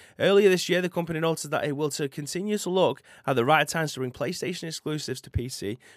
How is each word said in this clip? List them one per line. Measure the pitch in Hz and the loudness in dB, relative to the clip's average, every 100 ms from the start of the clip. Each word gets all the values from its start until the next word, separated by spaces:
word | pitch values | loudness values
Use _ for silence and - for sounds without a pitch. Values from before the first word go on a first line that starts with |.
| - - | -20 -2
Earlier | 151 196 202 | 4 6 6
this | 180 - | 6 2
year, | 180 | 0
the | 180 | 0
company | 175 170 160 | -2 -4 -2
noted | 165 160 151 | 0 -2 -2
that | 147 151 | -2 -2
it | 139 | -2
will | 151 | -2
to | 135 147 | -2 -6
continue | - 143 175 208 208 | -6 -8 -6 -2 -2
to | 180 | 0
look | 185 151 - - - - | 2 2 2 -8 -10 -2
at | 131 | 0
the | |
right | 120 156 147 | 4 4 2
times | 165 156 | 0 -4
to | - | -4
bring | 127 | -8
PlayStation | - 135 180 - 175 165 | -4 -6 -4 -6 -6 -8
exclusives | 156 - 151 - 127 | -8 -6 -6 -6 -8
to | - | -6
P | 135 127 | -6 -4
C. | - 98 120 - | -6 -6 -8 -12